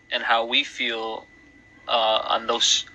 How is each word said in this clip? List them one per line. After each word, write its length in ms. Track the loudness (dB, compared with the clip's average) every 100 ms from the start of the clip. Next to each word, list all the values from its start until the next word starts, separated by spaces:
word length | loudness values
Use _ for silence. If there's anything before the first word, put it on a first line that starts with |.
| -6
and 100 | -4
how 220 | 2 2
we 180 | 2 -2
feel, 640 | -2 -4 -4 -4 -6 -8 -12 -20 -20 -20 -20 -16 -2
uh, 320 | 2 4 2 2
on 200 | -2 0
those, 380 | 2 2 2 0